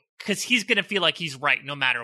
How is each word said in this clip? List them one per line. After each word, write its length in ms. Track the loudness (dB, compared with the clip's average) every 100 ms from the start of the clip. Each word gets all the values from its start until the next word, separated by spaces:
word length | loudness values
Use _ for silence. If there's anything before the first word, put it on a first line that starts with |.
| _ -10
'cause 240 | -6 -4
he's 200 | 0 0
gonna 200 | 2 0
feel 180 | 0 2
like 160 | 2 0
he's 180 | -4 -2
right 280 | 0 0 -2
no 80 | -2
matter 280 | 0 0